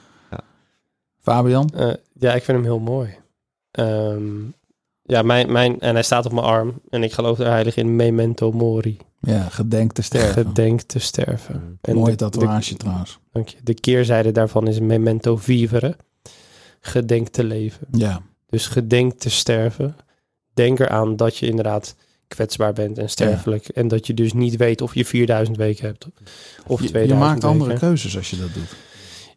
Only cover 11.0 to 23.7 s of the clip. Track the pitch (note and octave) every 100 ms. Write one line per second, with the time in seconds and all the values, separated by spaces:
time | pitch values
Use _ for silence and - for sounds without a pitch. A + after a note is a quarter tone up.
11 | - - - A2 - - E2+ F2+ - A2+
12 | A2+ A2 A2 G#2+ A2+ G#2+ - F#2+ G#2+ F2+
13 | F2+ - _ A#2 A2 - B2 A2+ - B2
14 | A#2+ A#2 A2 A2+ A2 - A2 A2 A2 A2+
15 | A2+ A2+ A#2 A2+ A2+ B2 A#2 A#2 B2+ F3
16 | _ _ - - - - - _ - B2+
17 | A#2 A#2 A2+ - A#2 A2 G#2+ - - A#2
18 | G#2+ F2+ - _ _ A2+ - - A2+ B2
19 | B2+ B2 B2 - - A2+ A2+ A2+ C#3 D3+
20 | _ _ _ _ _ - A#2+ B2+ C3 G#2+
21 | A2 G#2+ A#2 - A#2+ A2+ G#2+ G#2 - -
22 | _ _ - - A2 - G#2+ G#2 G#2 A2
23 | G#2+ - A2 F#2+ A#2 G#2+ -